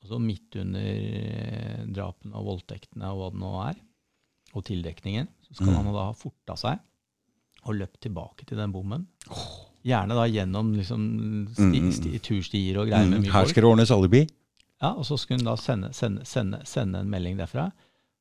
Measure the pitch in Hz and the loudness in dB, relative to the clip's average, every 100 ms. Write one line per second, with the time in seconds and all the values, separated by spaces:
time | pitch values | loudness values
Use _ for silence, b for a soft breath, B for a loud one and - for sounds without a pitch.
0 | 98 117 113 98 _ 101 95 95 104 104 | -10 -4 -4 -4 _ -10 -6 -4 -4 -4
1 | 104 104 - - - 107 107 110 110 98 | -6 -6 -8 -8 -8 -10 -10 -10 -10 -8
2 | 92 - 104 104 101 92 - 104 - 110 | -10 -12 -14 -10 -8 -8 -10 -16 -16 -12
3 | 95 98 92 95 95 95 117 190 _ _ | -10 -8 -8 -8 -8 -6 -8 -10 _ _
4 | _ _ _ _ _ 104 - 92 85 - | _ _ _ _ _ -12 -6 -6 -6 -8
5 | 101 104 160 _ _ - 95 82 101 101 | -6 -6 -6 _ _ 0 2 4 2 -2
6 | 98 110 - - - - 120 175 _ _ | -6 -8 -14 -14 -12 -6 -4 -4 _ _
7 | _ _ _ _ _ _ - 104 95 _ | _ _ _ _ _ _ -6 -6 -6 _
8 | 117 85 - - - 113 104 95 98 135 | -10 -10 -12 -16 -10 -6 -6 -6 -6 -8
9 | 185 - - - - - - _ 123 117 | -10 -16 -16 -14 -14 -16 -20 _ 0 0
10 | 95 120 117 107 92 98 110 104 95 117 | 2 2 2 2 0 0 0 0 -2 -2
11 | 107 110 107 107 104 113 98 76 87 - | -2 -2 -4 -4 -4 4 6 6 4 0
12 | 82 110 - 101 90 101 95 95 104 107 | -2 -4 -4 -4 -2 -2 -2 0 2 4
13 | 95 101 98 98 95 120 117 113 113 110 | 6 4 4 4 6 8 8 10 8 6
14 | 92 117 156 - _ _ _ _ 139 254 | 8 8 6 0 _ _ _ _ -4 -4
15 | 143 147 - 127 117 113 - 110 98 - | -4 -4 -2 -2 -2 -2 -2 -4 -4 -4
16 | 117 98 - 127 98 107 - 143 104 92 | -4 -4 -6 -4 -2 -4 -6 -4 -4 -2
17 | 98 98 90 95 82 127 180 - _ _ | -4 -4 -4 -4 -6 -4 -6 -6 _ _
18 | _ _ | _ _